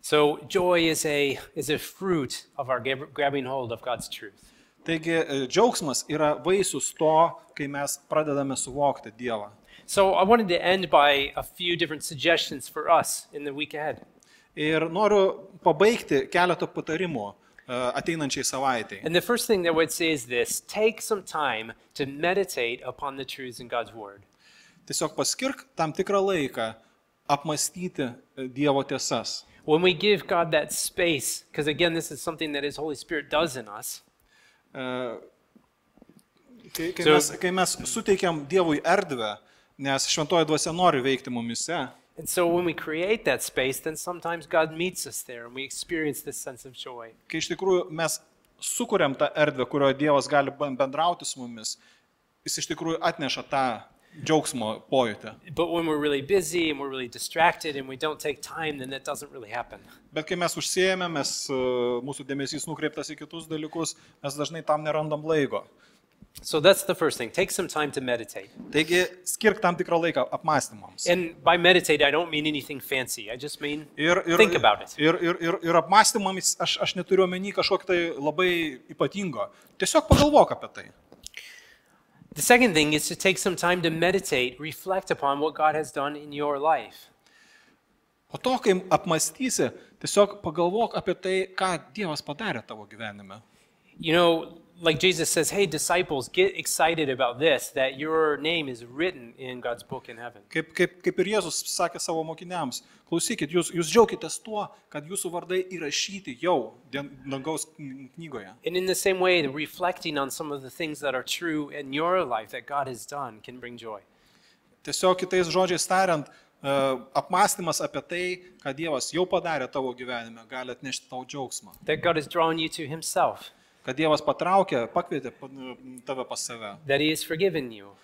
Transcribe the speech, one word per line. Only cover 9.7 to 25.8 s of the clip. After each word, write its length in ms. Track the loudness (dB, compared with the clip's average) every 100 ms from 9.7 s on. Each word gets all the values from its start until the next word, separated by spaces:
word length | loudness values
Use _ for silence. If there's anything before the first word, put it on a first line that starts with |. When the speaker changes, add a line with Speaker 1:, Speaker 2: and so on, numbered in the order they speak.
| -20 -2
Speaker 1:
So 280 | 4 4
I 80 | 6
wanted 240 | 6 6 6
to 140 | 0
end 240 | 2 2 6
by 420 | 8 8 6 2 -4
a 60 |
few 340 | -8 -6 -2 0
different 280 | -2 -4
suggestions 640 | -8 0 2 2 2 -8 -10
for 200 | -6 4
us 380 | 4 4 -6 -8
in 100 | -10
the 100 | -8
week 220 | -6 -8
ahead. 300 | -6 -6 -6 -14 _ _ _ _ -4
Speaker 2:
Ir 300 | 0 2 2
noriu 600 | 2 4 6 4 2 -12 0
pabaigti 640 | 2 6 6 4 2 0 2
keletą 380 | 2 2 2 -2
patarimų, 640 | -6 -6 -4 -2 -4 -8 -14 _ -20 -8
e, 60 | -2 -2 -2
ateinančiai 480 | -2 -2 -2 -2 -2
savaitei. 580 | 0 0 0 -2 -8
Speaker 1:
And 80 | -2
the 60 | 0
first 280 | 0 -2 2
thing 140 | 2
that 80 | 4
I 40 |
would 160 | 2 2
say 220 | 2 0
is 140 | 0 -2
this, 340 | 0 0 -2 -6
take 340 | 0 0 0
some 200 | -4 -4
time 480 | -4 -2 -2 -2 -6 -14 _
to 120 | -6 -6
meditate 720 | -2 0 0 0 -2 -2 -4 -10
upon 300 | -8 -8 -8
the 80 |
truths 340 | -12 -10 -12 -14
in 80 | -6
God's 260 | -6 -6
word. 300 | -10 -16 -18 _ _ _ _ _ _ -10
Speaker 2:
Tiesiog 300 | -4 -4 -2
paskirk 500 | -2 0 -4 -4 -12
tam 160 | -4